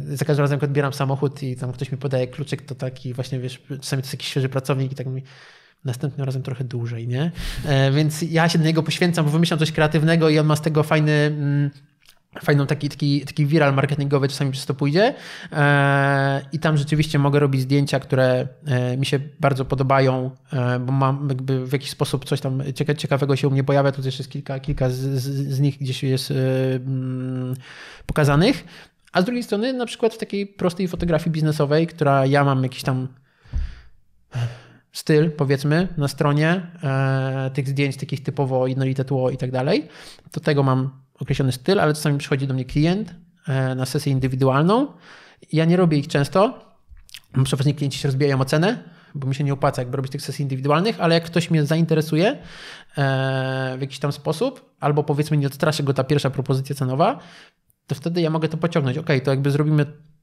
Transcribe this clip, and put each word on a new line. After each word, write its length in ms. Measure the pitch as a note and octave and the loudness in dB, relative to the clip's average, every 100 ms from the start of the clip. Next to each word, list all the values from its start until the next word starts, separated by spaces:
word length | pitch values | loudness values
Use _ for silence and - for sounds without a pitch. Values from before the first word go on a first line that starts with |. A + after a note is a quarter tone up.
| C#3 C#3+ | -6 -4
za 80 | - | 0
każdym 180 | D3 | 2
razem, 120 | C#3+ C#3+ | 2 0
jak 80 | |
odbieram 300 | D3 C#3+ C#3 | 0 0 0
samochód 500 | C3+ C3+ C3+ D3 C3+ | -2 -2 0 -2 -4
i 120 | C3+ B2 | -8 -6
tam 160 | B2+ | -8
ktoś 200 | B2 C3+ | -6 -6
mi 60 | C3+ | -4
podaje 300 | C#3+ C3 B2+ | -2 -2 -2
kluczyk, 340 | C#3 C#3 B2+ | -6 -8 -8
to 140 | - C3 | -8 -8
taki 380 | C3 B2+ C3 | -8 -8 -8
właśnie, 260 | A#2+ B2+ C3 | -8 -6 -6
wiesz, 220 | B2+ - - | -6 -10 -12
czasami 320 | C#3 - C#3 | -12 -4 -4
to 40 | C3 | -4
jest 80 | |
jakiś 140 | B2+ - | -8 -6
świeży 220 | C#3+ C3 | -2 -2
pracownik 420 | C3+ C3 C3+ C3+ | -2 -2 -2 -2
i 40 | C3+ | -6
tak 120 | B2+ | -8
mi... 160 | C3 C3 - - - _ _ C3+ | -8 -10 -18 -20 -20 _ _ -6
Następnym 400 | B2 D3 C3 C3+ | -4 -4 -4 -4
razem 160 | C3 | -4
trochę 200 | B2+ B2+ | -6 -6
dłużej, 440 | B2+ A#2+ A#2 A#2 A#2 | -6 -6 -6 -6 -4
nie? 240 | B2 E3 E3+ - - E3 | -2 -2 -4 -8 -6 0
E, 260 | C3+ C3+ | 2 4
więc 300 | C#3 D3+ D#3 | 4 2 0
ja 280 | E3+ D#3+ E3+ | 0 2 4
się 100 | E3+ | 4
do 60 | D#3 | 4
niego 180 | E3 | 2
poświęcam, 420 | D#3+ - F3+ E3+ D3+ | 0 2 2 2 2
bo 60 | |
wymyślam 280 | D#3 E3+ D#3+ | 4 2 2
coś 120 | D#3 | 0
kreatywnego 580 | D#3 D3+ D#3+ D#3 E3 D#3+ | 2 2 4 4 4 4
i 100 | D#3 | 4
on 60 | D3+ | 4
ma 100 | D3+ | 2
z 60 | |
tego 220 | D#3+ D3+ | 2 2
fajny... 280 | D3 D#3 D3+ | 2 4 4
Mm, 580 | D3+ D3 D3+ C#3+ C#3+ C#3+ - _ _ _ _ _ - | 4 2 0 0 2 0 -4 _ _ _ _ _ -6
fajną 280 | - C#3+ C#3 | 2 2 2
taki, 220 | C#3+ D3 | -2 -4
taki, 320 | - D3 C#3+ | -2 0 0
taki 240 | C#3+ - C#3+ | -2 -2 2
viral 280 | D#3+ C#3+ | 4 4
marketingowy 540 | C3+ C#3 D3 C#3+ C#3+ C3+ | 2 0 0 0 0 0
czasami 240 | C#3 C#3 | 0 -4
przez 140 | C3 - | -4 -6
to 80 | |
pójdzie. 400 | C3+ C#3+ D#3+ A#3 - - - - | -2 0 2 2 0 -10 -16 -6
E, 920 | D3 C#3+ C#3+ C#3 C#3 C#3 C#3 C3+ C#3 C#3 | 0 4 4 4 4 2 2 2 -2 -4
i 80 | D#3 | -2
tam 180 | D#3+ D3+ | 0 2
rzeczywiście 420 | C#3+ D3+ D3+ D3 | 2 0 2 2
mogę 200 | C#3+ C#3+ | 4 4
robić 220 | C#3+ C3+ | 4 2
zdjęcia, 380 | C3 C#3+ C#3 C3+ | 2 2 2 0
które, 480 | - C3 C3 B2+ C3 - D3+ | 0 2 4 2 -2 -8 -2
e, 320 | B2 B2 B2+ | -2 0 -2
mi 80 | C3+ | 0
się 140 | C#3 D3 - | -2 -4 -2
bardzo 260 | D3 C3 C3+ | 0 0 0
podobają, 680 | C3+ C3 C3+ C3 C3 B2+ C3 _ | 0 2 4 4 2 -2 -8 _
e, 260 | C3+ B2 B2 | -4 -2 -2
bo 120 | B2 | 0
mam 360 | C3+ C3+ C#3 C#3+ | 0 2 0 -2
jakby 360 | C3 C3 C3 B2+ | -4 -2 -2 -2
w 80 | |
jakiś 160 | C#3 - | -4 -4
sposób 360 | - C3 C3+ - | -4 -2 -2 -2
coś 160 | C3+ | -4
tam 220 | C3+ C3 C#3 B2+ | -2 -4 -4 -2
cieka-, 200 | D3+ D3 | -2 -2
ciekawego 400 | D3+ C#3 C#3 C3+ | 0 0 2 2
się 120 | C#3+ | 2
u 40 | |
mnie 120 | C3+ | 2
pojawia. 280 | C3+ C#3 C#3 | 2 2 2
Tu 100 | C3+ | 0
też 180 | C3 - | -4 -6
jest 120 | B2+ | -8
kilka, 280 | C#3+ - C3 | -10 -10 -8
kilka 300 | C3+ - B2+ | -6 -2 -2
z, 40 | |
z, 300 | B2+ C3+ C3+ C3 C#3 C#3 | -2 -2 -2 -2 -4 -2
z 60 | C3+ | 0
nich 180 | C#3+ C3+ | 0 0
gdzieś 240 | C3+ B2+ | -4 -4
jest, 280 | C3+ C3 - | -2 -2 -2
e, 40 | C#3 C3 C3 C3 C3 | -2 0 0 0 -2
mm, 800 | C3 C3 B2+ B2+ B2+ B2+ B2+ C3 - - - - - | -2 -4 -4 -6 -6 -6 -6 -8 -12 -20 -20 -12 -4
pokazanych. 600 | - D3 C#3+ G3+ C#4+ - - - _ _ | 2 4 6 4 2 -4 -20 -20 _ _
A 80 | E3+ | 0
z 40 | F#3 | 0
drugiej 180 | B3 | -2
strony 300 | A#3 G#3 A#3+ | -2 -2 -2
na 120 | B3+ A#3 | -2 -6
przykład 280 | - A3+ | -2 -2
w 40 | - | -2
takiej 300 | G#3 G3+ G3+ | -6 -6 -6
prostej 400 | - F3 E3+ F#3 | -4 -2 -2 -4
fotografii 440 | E3+ E3+ D3+ E3 | -2 0 0 0
biznesowej, 560 | D#3+ D#3 D#3 C#3+ D3+ E3 | 0 0 2 2 2 0
która 380 | - C#3+ C#3 C3+ | 0 2 4 4
ja 180 | C#3 | 4
mam 200 | C#3 C3 | 4 2
jakiś 200 | C3 - | 0 -2
tam 240 | - C3 C3 - _ _ - - - - - - _ _ _ B2 A#2+ - - - _ | -4 -4 -4 -10 _ _ -6 -4 -4 -8 -20 -20 _ _ _ -6 -6 -6 -20 -20 _
styl, 400 | - - D3+ E3 | -6 2 2 2
powiedzmy, 560 | D#3+ C3+ C3+ C#3+ D#3 F#3 - | 0 0 0 2 0 0 -2
na 100 | C#3 | -2
stronie, 540 | - D3 D3 D#3+ F#3 F3 - | 0 2 2 2 0 -4 -6
e, 680 | D3 C3+ C3+ C3+ C3+ C3+ C3 | -2 0 0 0 -2 -2 -4
tych 160 | C3+ C3+ | -4 -2
zdjęć, 280 | C#3 C#3 C3 | 0 0 -2
takich 260 | C3+ C3+ | -6 -6
typowo 440 | - C3+ C3+ C3 C3 | -4 -2 0 0 0
jednolite 380 | C3 C3 C3 C3 | 0 0 0 -2
tło 240 | C3+ B2+ | 0 0
i 80 | C3 | -2
tak 140 | B2+ | -4
dalej, 360 | C3 C#3 A#3 D4+ - - - - | -2 0 0 -2 -12 -20 -20 -14
to 80 | - | -6
tego 240 | - C#3+ | 0 2
mam 260 | C3+ C3 C3+ - _ - | 4 2 0 -6 _ -10
określony 320 | C3+ C#3 C3+ | -4 0 0
styl, 280 | B2 - G3+ | 0 0 2
ale 140 | D#3 | 2
czasami 240 | D3+ D#3 C#3+ | 2 0 0
przychodzi 300 | - C#3 C3+ | 0 -2 -2
do 60 | |
mnie 120 | C3 B2+ | -4 -2
klient, 500 | C#3+ D#3 F#3 A3 - - _ - | 0 2 0 -4 -12 -20 _ -4
e, 280 | C3+ C3 B2+ | -2 0 -2
na 100 | B2+ | -2
sesję 260 | D3 C#3+ | -2 -2
indywidualną. 760 | C3+ B2+ C3 C3 C3+ E3 A#3 C#4+ - - - - _ - | 0 0 2 2 4 4 4 0 -6 -20 -20 -20 _ -4
Ja 120 | D#3 D#3+ | 0 4
nie 120 | F3+ | 4
robię 200 | F3+ D3+ | 4 2
ich 100 | C#3 | 0
często, 520 | D3 C#3 F#3+ A3+ - - _ _ - - - - C3 | 0 2 2 2 0 -16 _ _ -20 -20 -20 -4 0
bo 80 | |
przeważnie 300 | C3 C3+ C#3 | 0 2 0
klienci 260 | C#3+ C#3+ - | 0 -4 -4
się 80 | D3 | -2
rozbijają 340 | C3+ C#3+ C3 | 0 0 2
o 40 | C3 | 2
cenę, 320 | D#3 F#3 B3 - - - D3 | 2 2 0 -8 -20 -16 -8
bo 120 | C3 | -4
mi 80 | C3+ | -2
się 80 | |
nie 100 | C#3+ | -2
opłaca 280 | C#3 C#3+ C3+ | 0 0 -2
jakby 160 | B2 C3+ | -4 -6
robić 140 | C3 | -6
tych 100 | C#3+ | -6
sesji 220 | - C3+ | -8 -6
indywidualnych, 580 | C#3 C3 C#3 D3 G#3 A3 | -4 -2 0 2 2 0
ale 140 | F3 E3 | 2 2
jak 80 | |
ktoś 280 | E3 F3 E3+ | 0 -2 2
mnie 140 | D#3+ C#3+ | 2 2
zainteresuje, 600 | D#3+ E3 D#3+ D#3 D#3 G3 | 2 2 2 2 2 2
e, 100 | C#4+ - - - - - - C#3 C3 C3+ C3 C3 C3 C3 C3 | 0 -8 -18 -18 -20 -12 -4 0 0 0 -2 -2 -4 -4 -6
w 40 | |
jakiś 180 | C3+ C3+ | -8 -4
tam 120 | D#3 | -4
sposób, 640 | D3 D#3 D#3 C4 C4 - _ | -4 -4 -2 -2 -4 -16 _
albo 240 | C#3+ D3 | 0 0
powiedzmy 340 | D3 D3 D3+ D3+ | 0 0 0 0
nie 100 | C#3 | 0
odstraszy 360 | - D#3 D3+ | 0 0 0
go 100 | C#3 | 0
ta 100 | C#3 | 0
pierwsza 260 | C3 D3 C3+ | 2 0 0
propozycja 460 | B2+ B2 C3 C3+ C#3+ | -2 -2 -2 -2 -4
cenowa, 440 | B2+ C3 F#3+ C#4 - - - _ _ _ - | -2 2 2 0 -6 -20 -20 _ _ _ -8
to 80 | C#3+ | -6
wtedy 260 | E3+ F3 | -4 0
ja 80 | D#3+ | 0
mogę 180 | D#3+ D#3 | 0 -2
to 80 | D#3+ | -2
pociągnąć. 400 | E3+ E3+ C3+ C#3 | -2 0 0 -2
Okej, 240 | - C3+ | 0 0
to 100 | C3+ | 2
jakby 200 | C3+ C#3 | 0 2
zrobimy 340 | C#3 D3+ D3+ C#3+ - - _ | 2 2 2 0 -4 -20 _